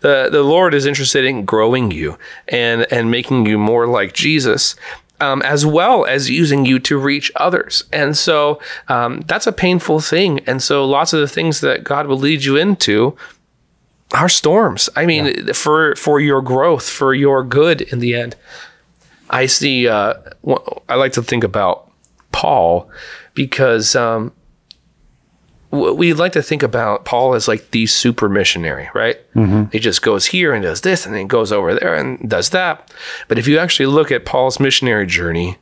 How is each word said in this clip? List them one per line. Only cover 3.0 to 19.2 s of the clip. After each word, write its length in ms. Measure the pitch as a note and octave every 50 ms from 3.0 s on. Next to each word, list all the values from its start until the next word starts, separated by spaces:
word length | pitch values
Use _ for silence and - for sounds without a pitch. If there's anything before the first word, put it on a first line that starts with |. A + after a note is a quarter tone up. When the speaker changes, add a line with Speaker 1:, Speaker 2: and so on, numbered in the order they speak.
| A#2 A2+ A#2
Speaker 1:
making 340 | A#2+ B2 - C#3 B2+ A2+
you 120 | G#2 A2 G#2+
more 280 | G#2 G#2+ A#2 A#2+ A#2
like 260 | A#2+ A#2+ A2+ G2+ G2 -
Jesus, 640 | - - D3 D#3 D#3 B2+ A#2 G#2+ - - - - - - - - - _ _ _ _
um, 220 | D3+ C#3 C3+ C#3 C3+
as 240 | C3 D3 D3 D3
well 400 | D3+ D3+ D#3+ F3 A3 B3+ G#3+ -
as 240 | - C3 C#3 C#3 B2+
using 340 | B2 D3+ E3+ D3+ C#3+ C#3 C3+
you 140 | B2 C3 B2+
to 180 | B2+ - D3
reach 360 | C#3 C3+ C#3+ C#3 C#3+ - - -
others. 480 | - - F3+ F3 - - - - - - _ -
And 240 | D3+ D3 C#3+ D3+
so, 440 | C#3+ - - D#3+ D3+ D3 D3 D3 D3 - - - - -
um, 360 | - C3+ A#2+ A#2+ A#2+ B2 - -
that's 260 | D#3 E3 G#3+ - -
a 40 | G3
painful 460 | - - F3+ F3+ F3+ - - D#3+ D#3
thing. 400 | D3+ - - E3 G3 F#3+ D3+ C3+ -
And 160 | - B2+ C3 B2+
so 220 | - C#3 C#3+ C#3
lots 280 | C3+ C#3 C#3 D#3+ E3+ -
of 60 | D#3
the 80 | C#3+
things 340 | C#3 - - E3 E3 D#3 C#3+
that 220 | - C#3 B2+ - -
God 240 | - C#3 C#3+ D3+
will 100 | C#3+ C3+ C3
lead 260 | C3+ C#3+ D#3 D3+ C3+
you 120 | C#3 C3+
into 600 | D3 E3+ G3+ G3+ - - - G#2 G#2+ A#2 C3 D3 - - - - _ _ _ _ _ _ _ _ _ _ _ _ _ _ _ -
are 140 | - D#3+ F3+
storms. 600 | - - - D3+ E3+ G#3 A3+ E3 G2 G2+ - - -
I 120 | - D#3
mean, 200 | E3+ E3 D3+ D3
Speaker 2:
Yeah. 260 | C#3+ - - - - -
Speaker 1:
for, 420 | - - D3 D#3 D#3+ D#3+ D3+ -
for 240 | - - - D3 C#3+
your 200 | D3+ D3 C#3+ C3+
growth, 480 | C3 B2+ B2+ C3 C3+ F3 E3 B2+ - -
for 260 | - - C#3+ C3+ C3+
your 280 | C3 C#3+ C#3 C#3 C3 C3
good 380 | B2+ A#2+ C#3+ D3+ E3+ E3 C#3
in 180 | - - - A#2+
the 160 | A#2+ A#2+ A#2+
end. 220 | A#2+ A#2 A#2+ A#2+ _ _ - - - - - _ _ _ _ _ _ _ _ _ _